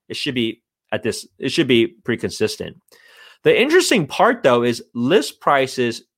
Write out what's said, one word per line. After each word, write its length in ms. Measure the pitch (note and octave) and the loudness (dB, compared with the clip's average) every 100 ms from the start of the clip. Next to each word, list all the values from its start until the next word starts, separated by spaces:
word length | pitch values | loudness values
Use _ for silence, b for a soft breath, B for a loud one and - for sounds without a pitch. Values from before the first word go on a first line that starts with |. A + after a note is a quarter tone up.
| - | -16
It 80 | - | -10
should 180 | C#3+ | -6
be 280 | B2 A2+ - _ _ _ | -4 -4 -6 _ _ _
at 100 | A2 | -6
this, 240 | A2+ - - - | -6 -6 -12 -10
it 100 | C3+ | -4
should 180 | E3+ C3 | -2 2
be 200 | A#2 A2+ | 2 2
pretty 340 | - - A#2 | -4 -8 -6
consistent. 560 | G2 - G#2+ - E2+ - _ b b b b b | -6 -4 -6 -6 -14 -16 _ b b b b b
The 140 | D#3 E3+ | 0 2
interesting 480 | C4+ F4+ F4 A#3+ C#3+ | 4 2 2 0 0
part, 360 | - G#3+ A#3+ | 2 2 2
though, 200 | C3+ A#2+ | 2 2
is 220 | A#2+ A2+ - | 2 -2 -8
list 480 | A#2+ B2 G#3+ - - | -4 0 2 0 -4
prices 640 | - C#3 C3 - A#2+ - - | 0 2 0 -2 -4 -4 -14